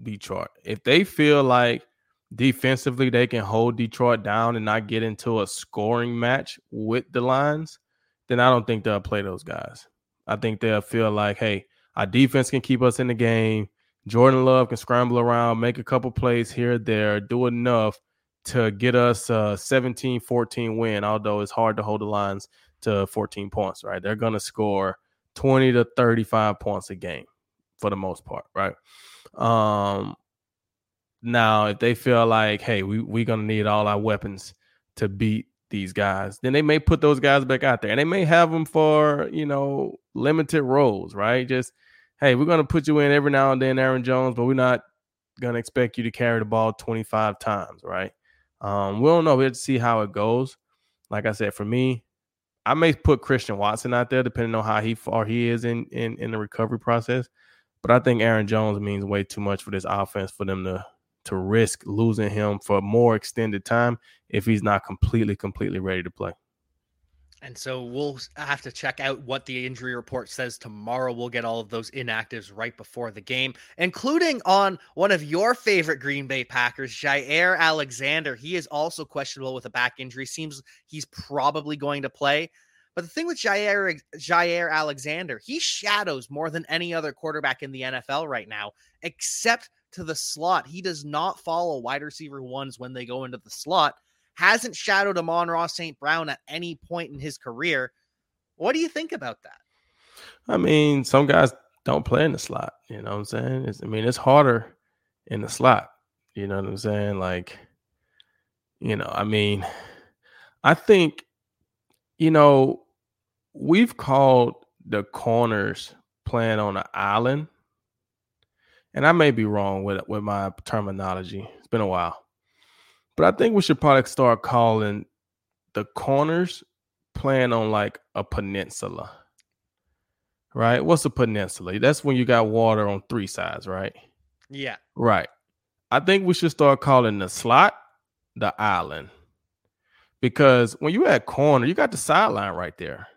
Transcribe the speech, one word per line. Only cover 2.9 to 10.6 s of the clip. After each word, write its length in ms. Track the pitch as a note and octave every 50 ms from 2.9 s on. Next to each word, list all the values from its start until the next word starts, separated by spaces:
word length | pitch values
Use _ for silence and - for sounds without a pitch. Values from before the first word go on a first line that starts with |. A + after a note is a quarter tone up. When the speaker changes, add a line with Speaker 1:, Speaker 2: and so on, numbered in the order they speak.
| B2 A#2+ C3+ B2+
Speaker 1:
they 160 | A#2+ A#2+ B2
can 180 | B2 - A#2 G#2
hold 320 | G2 A2 A2+ A#2 A#2+ A#2
Detroit 460 | A2+ A#2 A2+ - - B2+ A#2+ A#2+ A2+
down 340 | G2 G#2 G#2 A2 A2+ A#2 A#2
and 100 | A2+ G#2+
not 200 | A2 G#2+ A2+ G#2+
get 160 | G#2 A2+ A2+
into 400 | A2+ A2+ G#2+ - - A#2+ A2+ A2
a 60 | G2+ F#2+
scoring 720 | - - - _ - A2 G#2 G#2+ A#2+ A#2+ A#2+ A#2+ A#2+ A#2
match 400 | A#2+ A#2+ B2+ C3+ - - - - _ -
with 420 | - A2 G#2+ G#2+ A2+ B2+ - _
the 100 | - B2+
Lions, 580 | A#2+ B2+ C3 C3+ C#3+ D3 D3 D#3 D#3+ D#3 - _ _ _ _ _ _ _ _ _ _ -
then 120 | B2 A#2+
I 120 | B2 B2+
don't 160 | B2+ B2 G#2+ -
think 160 | A#2 A2 F#2+
they'll 180 | A2+ G#2+ G2+
play 220 | F#2+ - - G2+ G2
those 200 | G2 F2+ F#2 -
guys. 440 | - - - - - - - - _ _ _ _ _ _ _ _ -
I 80 | G#2+
think 240 | G#2 - A2+ A2
they'll 220 | G2+